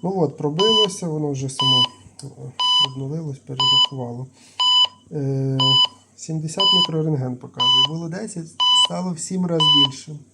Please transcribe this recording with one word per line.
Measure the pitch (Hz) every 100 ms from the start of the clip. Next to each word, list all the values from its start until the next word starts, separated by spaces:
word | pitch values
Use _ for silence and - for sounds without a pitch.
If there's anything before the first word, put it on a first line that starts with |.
Ну | 170 190
от, | 147 -
пробилося, | 147 151 214 208 208 - 175
воно | 156 151
вже | 139 135
само, | - 988 988 988 1017 1077 _
е, | - - - - 988 - -
обнулилось, | 131 135 156 156 139
перерахувало. | - 131 - 202 - 135 120 120 135 _ - - 302 302 - - _
Е, | 156 139 135 135 135 131 - - - _ _
сімдесят | - 160 156 190 202
мікрорентген | 202 - 160 156 147 127 123
показує. | - - - - -
Було | 160 170
десять, | 175 220 - 165 - 1017 - 988
стало | 175 180
в | 160
сім | - 185 180
раз | 165 156 302
більше. | - - - 151 -